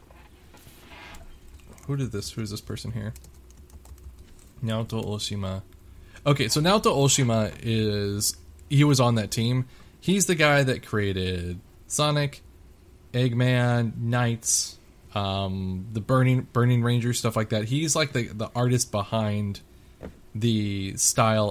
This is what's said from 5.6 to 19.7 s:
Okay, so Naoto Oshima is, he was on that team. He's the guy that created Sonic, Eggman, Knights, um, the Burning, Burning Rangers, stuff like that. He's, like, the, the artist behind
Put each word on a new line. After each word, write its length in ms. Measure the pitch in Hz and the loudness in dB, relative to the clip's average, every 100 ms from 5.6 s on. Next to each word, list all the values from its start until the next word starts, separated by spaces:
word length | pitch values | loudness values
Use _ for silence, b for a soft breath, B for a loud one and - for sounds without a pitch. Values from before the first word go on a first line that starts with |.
| - - B B B B | -10 -20 B B B B
Okay, 220 | 143 143 113 | 0 2 2
so 120 | 151 | 2
Naoto 340 | 170 214 220 139 | 4 4 4 4
Oshima 560 | 139 139 120 113 104 - | 4 4 4 2 0 -4
is, 760 | 117 110 107 104 101 101 - - - - - | -2 0 0 0 -2 -2 -4 -4 -14 -20 0
he 140 | 135 | 4
was 160 | 147 131 | 6 6
on 160 | 120 117 | 4 2
that 140 | 101 | 0
team. 340 | - 117 127 123 B B B | -2 0 0 -4 B B B
He's 260 | 175 196 180 | 0 2 2
the 80 | |
guy 280 | 160 151 143 | 4 4 4
that 220 | 131 117 - | 2 -2 -2
created 720 | 107 101 95 92 90 87 87 - - - | -2 0 0 -2 -4 -6 -8 -14 -20 -8
Sonic, 560 | - 151 147 143 - - - - - - - - | -2 0 0 -2 -6 -18 -20 -20 -20 -20 -20 -6
Eggman, 840 | 123 127 117 127 123 123 120 113 120 | 0 0 2 2 2 2 2 0 -2
Knights, 800 | 117 123 120 117 - - - - - - - | -2 0 0 0 0 0 -2 -10 -20 -20 -8
um, 720 | 104 98 98 98 95 92 92 110 | -4 -2 -2 -2 -4 -4 -6 -6
the 80 | 110 | -6
Burning, 480 | 104 131 127 127 127 | 2 4 4 2 0
Burning 300 | 117 120 120 | 0 2 2
Rangers, 360 | 120 120 120 117 | 2 0 0 -2
stuff 180 | 113 113 | 0 -2
like 140 | 107 | -2
that. 140 | 107 110 | -2 -2
He's, 280 | 143 160 | -2 0
like, 180 | 160 147 | 0 0
the, 120 | 127 110 | -2 -4
the 220 | 107 110 | -6 -6
artist 360 | 120 123 123 - | 0 2 2 0
behind 720 | 104 - 113 107 104 101 95 - | -4 -2 -2 0 -2 -4 -8 -14